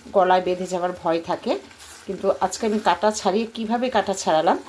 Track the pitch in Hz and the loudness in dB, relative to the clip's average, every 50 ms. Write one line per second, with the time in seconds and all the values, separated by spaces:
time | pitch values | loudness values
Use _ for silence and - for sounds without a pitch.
0 | - - - 202 180 180 185 185 180 185 180 180 185 175 180 175 175 180 180 - | -20 0 2 4 6 6 4 4 4 0 -2 -2 -4 -4 -4 -2 -2 -2 -4 -2
1 | - 175 165 170 165 180 170 - - 220 320 403 - - - - - - - - | -2 0 0 0 0 -4 -6 -4 -2 -4 -4 -4 -6 -12 -20 -20 -18 -18 -18 -16
2 | - - 190 175 - 190 - - - 185 - - - 220 208 214 - 190 175 175 | -10 -10 -8 -2 0 0 0 2 0 -2 -2 -2 -2 0 0 2 2 2 0 2
3 | - 214 214 - - 196 180 220 226 220 - 226 226 214 226 240 247 254 247 214 | 2 0 0 0 -2 0 0 0 -2 -2 -6 -8 -4 -2 -2 -2 -2 0 0 0
4 | 190 - 190 190 - 196 160 156 156 175 269 359 - | 0 0 -2 -2 0 2 2 4 4 4 2 0 -2